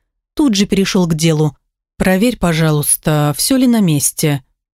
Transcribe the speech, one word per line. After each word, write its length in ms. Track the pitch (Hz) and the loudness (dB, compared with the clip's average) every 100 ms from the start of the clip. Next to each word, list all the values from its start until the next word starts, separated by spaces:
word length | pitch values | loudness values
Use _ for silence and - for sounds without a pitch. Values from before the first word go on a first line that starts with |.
| _ _ _ | _ _ _
Тут 200 | - 285 | -2 0
же 120 | 196 208 | 2 0
перешел 400 | 196 190 196 170 | 0 0 0 0
к 80 | |
делу. 420 | 160 160 151 151 - _ _ _ - | 0 0 0 0 -4 _ _ _ -4
"Проверь, 420 | 185 190 247 220 | 0 2 0 0
пожалуйста, 960 | 180 160 160 151 147 - - 151 147 143 | -2 0 0 0 -2 -4 -2 0 0 -2
все 200 | - 262 | -2 2
ли 100 | 254 | 2
на 140 | 233 | 2
месте". 640 | 180 147 - - 151 139 _ _ _ | 2 0 -2 -2 -2 -2 _ _ _